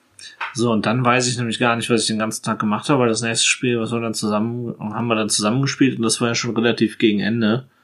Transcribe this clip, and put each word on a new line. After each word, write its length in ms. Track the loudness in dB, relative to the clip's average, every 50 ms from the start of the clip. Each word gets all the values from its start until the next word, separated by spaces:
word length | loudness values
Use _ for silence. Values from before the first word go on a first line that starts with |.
| _ _ _ -20 -20 -18 -12 -10 -10 -8 -4
So, 160 | -2 0 0
und 140 | 0 0 0
dann 180 | 0 0 2 2
weiß 240 | 2 2 2 2 0
ich 80 | -2 -4
nämlich 200 | -4 -4 -2 0
gar 180 | 0 2 2
nicht, 120 | 0 0 0
was 120 | 0 0
ich 40 | 0 0
den 100 | -2 -2
ganzen 240 | -2 -4 -4 -4
Tag 160 | -4 -4 -2 -2
gemacht 300 | 0 0 0 0 0 2
habe, 120 | 2 4
weil 80 | 4 2
das 140 | 2 0
nächste 240 | -2 -2 -2 0 0
Spiel, 340 | 0 0 0 0 0 0 0
was 100 | -2 -2
wir 80 | -4 -4
dann 140 | -4 -4 -4
zusammen, 600 | -4 -2 0 0 0 0 -2 -4 -4 -6 -8 -8 -8
haben 280 | -8 -8 -6 -4 -2 0
wir 60 | 0
dann 140 | 0 0 0
zusammengespielt 680 | 0 0 0 2 2 2 0 0 2 2 2 2 2 2
und 40 |
das 180 | 0 0 0 0
war 80 | 0 0
ja 60 | 0
schon 200 | -2 -2 -2 0
relativ 420 | 2 2 2 2 2 0 0 2 2
gegen 220 | 2 2 4 2
Ende. 460 | 0 0 0 0 2 2 0 0 -2 -8 _ _